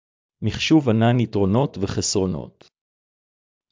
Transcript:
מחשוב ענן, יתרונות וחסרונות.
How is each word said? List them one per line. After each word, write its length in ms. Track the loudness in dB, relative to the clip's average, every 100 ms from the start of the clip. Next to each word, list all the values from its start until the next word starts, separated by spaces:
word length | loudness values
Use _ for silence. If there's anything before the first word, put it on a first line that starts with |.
| _ _ _ _
מחשוב 480 | -6 -4 2 2 4
ענן, 300 | 2 2 2
יתרונות 580 | 0 0 2 2 0 -4
וחסרונות. 880 | -6 -4 -2 -2 -2 -4 -10 _ -20 _ _ _ _ _ _ _ _ _ _